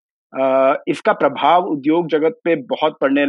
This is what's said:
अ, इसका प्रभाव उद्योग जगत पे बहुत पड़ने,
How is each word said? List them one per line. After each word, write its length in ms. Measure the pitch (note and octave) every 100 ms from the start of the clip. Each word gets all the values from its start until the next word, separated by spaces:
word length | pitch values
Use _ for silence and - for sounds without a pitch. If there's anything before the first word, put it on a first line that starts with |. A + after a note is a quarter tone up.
| _ _ _ C3+
अ, 340 | C3 C3+ C3+ D3 -
इसका 240 | D3 -
प्रभाव 520 | - D3 B2 C#3+ E3+
उद्योग 440 | G3 D3+ C3+ D#3+ E3+
जगत 320 | D#3 D#3+ D#3+
पे 100 | F3 E3
बहुत 400 | A#2+ C3 D#3 D#3+
पड़ने, 260 | C#3+ C#3